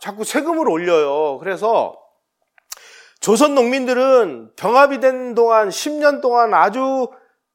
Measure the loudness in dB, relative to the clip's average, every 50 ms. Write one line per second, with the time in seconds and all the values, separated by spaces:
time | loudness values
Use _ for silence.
0 | -14 -14 -10 -10 -10 -4 -4 -4 -2 -2 -4 -2 -2 -2 -2 -2 0 0 2 2
1 | 2 0 0 -2 -2 -2 -4 -6 -8 -8 -6 -4 -2 0 0 0 0 -2 -8 -14
2 | _ _ _ _ _ _ _ _ _ _ _ _ _ _ -20 -20 -20 -20 -20 -20
3 | -20 _ _ _ -2 0 2 4 2 2 4 2 0 2 0 -2 -2 -2 0 0
4 | 2 4 4 2 2 0 -4 -10 -16 -20 _ -6 -4 2 4 4 4 4 2 0
5 | 0 0 0 -2 -8 -6 0 0 2 4 4 2 2 0 -4 -6 -8 -8 -4 0
6 | 0 0 0 0 -2 0 2 2 2 2 4 2 2 2 0 -2 -2 -2 -2 -2
7 | -4 -6 -8 -18 _ _ _ _ _ _ _